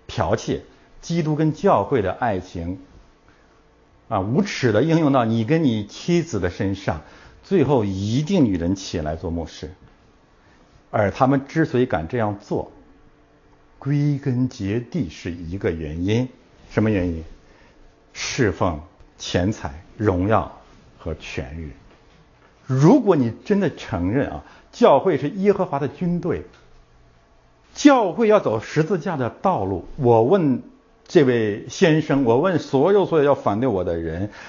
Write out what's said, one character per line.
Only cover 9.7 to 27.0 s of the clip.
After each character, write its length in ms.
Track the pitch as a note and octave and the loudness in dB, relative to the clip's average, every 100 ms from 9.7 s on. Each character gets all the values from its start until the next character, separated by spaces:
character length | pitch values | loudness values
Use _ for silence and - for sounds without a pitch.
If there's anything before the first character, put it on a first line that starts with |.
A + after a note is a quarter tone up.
| - - _ _ _ _ _ _ _ _ _ _ | -16 -20 _ _ _ _ _ _ _ _ _ _
而 220 | A#2+ G2 | 0 0
他 160 | - C3 | 2 2
们 160 | C#3 C3+ | 2 -2
之 180 | D#3 D#3 | -2 0
所 140 | B2 | 0
以 60 | B2 | 0
敢 220 | F2 D#2 | -2 -4
这 100 | B2 | -4
样 220 | G#2+ G2+ | -4 -6
做， 300 | - C3+ - - - _ _ _ _ _ _ _ _ - | -6 -6 -6 -12 -20 _ _ _ _ _ _ _ _ -10
归 400 | C3+ C#3+ D3 C#3 | -4 0 0 -2
根 320 | C#3 B2 B2+ | -2 -2 -2
结 300 | - G2 A2 | -2 -4 -4
底 280 | A#2+ - F2+ | -4 -6 -6
是 240 | - F#2 | -8 -10
一 280 | E2+ E2 F#2+ | -10 -8 -4
个 120 | G#2+ | -4
原 320 | E2+ D2+ D#2+ | -4 -6 -4
因。 240 | F#2 A2+ B2+ - _ _ - | 0 0 -2 -6 _ _ -8
什 100 | - | -2
么 80 | G#2+ | 0
原 180 | G2+ F2 | 0 -2
因？ 160 | E2 E2 - _ - _ _ - _ _ | -4 -10 -18 _ -20 _ _ -20 _ _
侍 400 | - - - A2 | -12 -8 -2 0
奉、 300 | - G2 D2+ D#2+ - - - | 0 -2 -2 -10 -20 -20 -16
钱 320 | - F#2+ F#2 | -4 -2 0
财、 320 | A2 F2 D2 - - | -2 -8 -14 -16 -4
荣 300 | G#2 F2+ G2 | -2 0 2
耀 320 | G#2+ D2 - - - - - | 0 0 -8 -20 -20 -20 -16
和 160 | E2+ | -12
权 440 | D#2 - - C2 D#2+ | -10 -10 -12 -10 -10
欲。 140 | D2+ B1 - - _ _ _ _ _ _ - | -14 -16 -20 -20 _ _ _ _ _ _ -6
如 340 | C3 D3+ C#4+ | 4 6 6
果 140 | G#3 E3 | 6 2
你 160 | A#2 A2 - | 2 -2 -2
真 140 | G3+ | 0
的 140 | F3+ - | 0 -4
承 360 | - F2 F2+ | -6 -4 -2
认 200 | B2 A2 | -2 -2
啊， 120 | D2+ - - _ | -6 -14 -20 _
教 280 | - A#3 C#3 | 2 6 6
会 200 | F#3+ D3 | 4 0
是 100 | D3 | -2
耶 240 | G3+ G3+ | 0 2
和 120 | G3 F3+ | 2 0
华 140 | C#3 | -4
的 80 | C#3+ | -6
军 320 | - F3+ F3 | -4 -4 -2
队， 240 | F3+ F2+ D2+ - _ - _ _ | -2 -6 -8 -20 _ -20 _ _